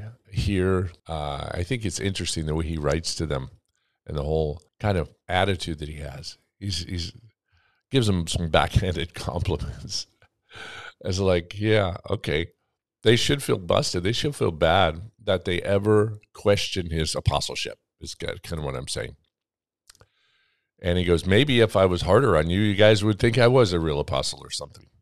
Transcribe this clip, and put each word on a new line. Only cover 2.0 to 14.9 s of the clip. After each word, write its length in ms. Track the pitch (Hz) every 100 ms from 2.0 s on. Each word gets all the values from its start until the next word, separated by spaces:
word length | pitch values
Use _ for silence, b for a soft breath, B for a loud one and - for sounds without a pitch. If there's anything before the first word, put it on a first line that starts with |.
| 98 95 87 82 78
the 80 |
way 120 | 78 80
he 120 | 80
writes 380 | 73 80 - -
to 100 | 76
them 240 | 69 67 - _ _ _ _ -
and 120 | 78
the 60 |
whole 380 | 73 80 76 73 _ _
kind 180 | 107 92
of 120 | 73 _ -
attitude 520 | 90 98 90 87 76
that 80 | 76
he 100 | 73
has. 400 | 71 69 80 - _ _
He's, 240 | 101 82
he's 300 | 85 90 82 - - _ _ _ _ _ _
gives 180 | 131 107
them 200 | 90 82
some 220 | - 82
backhanded 640 | 80 78 - 92 80 82
<laughs> 20 | -
compliments. 920 | - 85 - 73 69 - - - - _ _ _ _ B B B B B -
It's 140 | 95
like, 380 | 95 87 85 101
yeah, 400 | 107 107 92 90 -
okay. 380 | 101 - 76 - _ _ _ _ _
They 120 | 110 117
should 260 | - 143
feel 160 | - 107
busted. 460 | 87 95 - 90
They 80 | 90
should 240 | 117 156 -
feel 160 | 110
bad 500 | 78 82 92 85